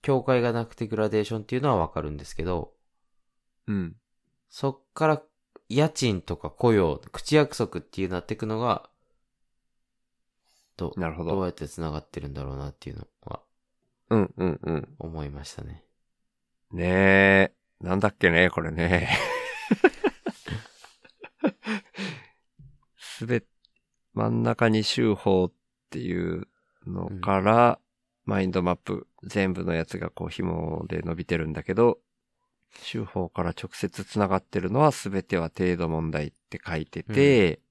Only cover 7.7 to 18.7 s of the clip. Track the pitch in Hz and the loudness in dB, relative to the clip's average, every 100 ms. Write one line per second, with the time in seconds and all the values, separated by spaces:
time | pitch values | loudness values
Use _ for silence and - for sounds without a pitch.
7.7 | 87 - - 95 90 - 107 107 110 120 | -4 -10 -6 -4 -4 -6 -8 -4 -4 0
8.7 | 104 - _ _ _ _ _ _ _ _ | -2 -4 _ _ _ _ _ _ _ _
9.7 | _ _ _ _ _ _ _ _ _ _ | _ _ _ _ _ _ _ _ _ _
10.7 | - 82 - 82 80 85 98 92 - 76 | -10 -8 -4 -6 -4 -4 -2 -2 -6 -12
11.7 | - 80 76 - - 73 67 69 67 69 | -8 -6 -6 -10 -12 -10 -10 -10 -8 -10
12.7 | - - 71 - _ - - _ _ _ | -12 -14 -14 -16 _ -14 -14 _ _ _
13.7 | _ _ _ _ 110 95 - 90 78 - | _ _ _ _ 2 2 -2 -2 -2 -4
14.7 | 80 - - 82 80 71 71 69 - 69 | -4 -6 -12 -10 -8 -8 -10 -14 -16 -16
15.7 | 78 _ _ _ _ _ _ _ _ _ | -16 _ _ _ _ _ _ _ _ _
16.7 | 87 87 92 95 98 98 98 95 _ _ | -4 2 6 8 8 10 8 6 _ _
17.7 | _ 87 92 104 - 95 82 90 - 80 | _ -2 2 0 4 4 6 4 2 -6